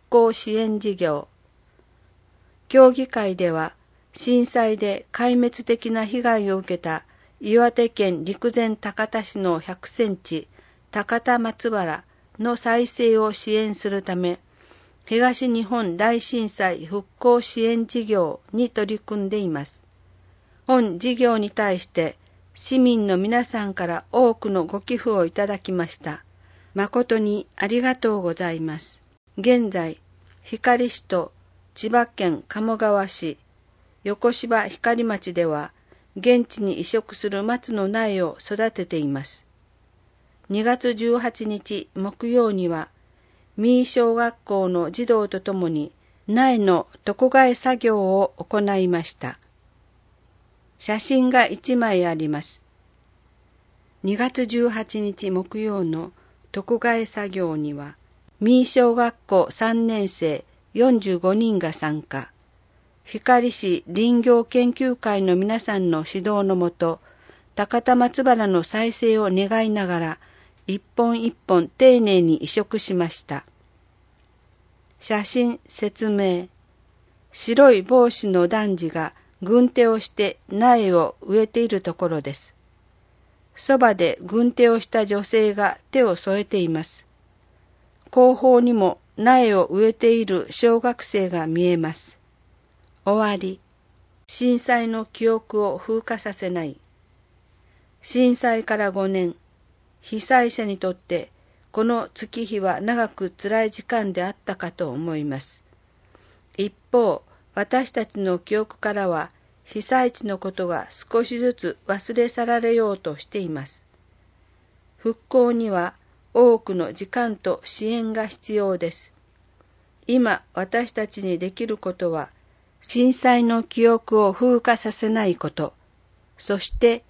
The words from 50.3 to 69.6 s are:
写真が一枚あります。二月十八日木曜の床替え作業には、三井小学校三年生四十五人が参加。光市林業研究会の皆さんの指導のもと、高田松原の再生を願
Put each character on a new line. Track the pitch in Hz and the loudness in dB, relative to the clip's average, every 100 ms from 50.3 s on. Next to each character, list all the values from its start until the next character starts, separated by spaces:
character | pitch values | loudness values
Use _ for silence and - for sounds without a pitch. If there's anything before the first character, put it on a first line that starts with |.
| _ _ _ _ _ | _ _ _ _ _
写 | - 214 | -6 -6
真 | - 269 254 | 0 2 4
が | 254 226 | 4 2
一 | 208 - 247 | 0 -2 0
枚 | 226 185 | 2 2
あ | 175 | 0
り | 160 156 | -2 -2
ま | 147 | -4
す。 | - - _ _ _ _ _ _ _ _ _ _ _ _ _ _ | -8 -16 _ _ _ _ _ _ _ _ _ _ _ _ _ _
二 | 190 208 | -4 -2
月 | 254 254 240 | -2 -2 -2
十 | 240 240 | 0 0
八 | 220 214 214 | -2 -6 -6
日 | 208 190 196 | -6 -6 -4
木 | 185 185 214 | -4 -4 -6
曜 | 214 202 | -4 -2
の | 165 160 175 - _ _ _ | -4 -4 -8 -14 _ _ _
床 | 202 - | -12 -4
替 | 233 240 226 | -2 0 -2
え | 220 | -4
作 | - 202 | -8 -8
業 | 190 175 156 | -4 -4 -4
に | 151 | -6
は、 | 143 143 - _ _ _ _ | -8 -14 -20 _ _ _ _
三 | 214 254 | 4 4
井 | 247 | 4
小 | 262 240 | 4 4
学 | 233 233 - - | 2 0 -4 0
校 | 190 - | 2 2
三 | - 226 226 226 | 0 -2 0 0
年 | 220 196 | 0 -4
生 | - 160 147 - _ _ | -2 -4 -4 -8 _ _
四 | 208 254 233 | 2 4 4
十 | 196 175 | 2 0
五 | 185 | 2
人 | 214 226 202 | 2 2 0
が | 170 | -2
参 | 160 156 151 | -4 -4 -4
加。 | - 135 127 _ _ _ _ _ _ _ | -6 -10 -10 _ _ _ _ _ _ _
光 | - 220 240 247 240 | -16 -6 2 4 2
市 | - 196 175 - | -2 -2 -4 -2
林 | 185 233 240 | 0 2 4
業 | 233 233 | 4 4
研 | 233 247 247 | 4 0 0
究 | 240 262 247 | 0 -2 -2
会 | 220 202 | -2 0
の | 190 180 | 2 2
皆 | 202 226 | 0 -2
さ | - 202 | -4 -2
ん | 180 | 0
の | 160 156 | -2 -4
指 | 196 185 | -6 -2
導 | 208 | 0
の | 196 | 0
も | 185 175 | 0 0
と、 | - 170 165 _ _ - - _ | -2 -4 -4 _ _ -20 -20 _
高 | - 208 240 | -8 -4 -2
田 | 233 247 | 2 2
松 | 247 262 | 2 2
原 | 262 233 208 | 2 2 4
の | 180 | 0
再 | 165 214 226 | 0 -2 -4
生 | 226 233 220 | 0 0 2
を | 208 | 2
願 | 185 196 226 | 0 0 0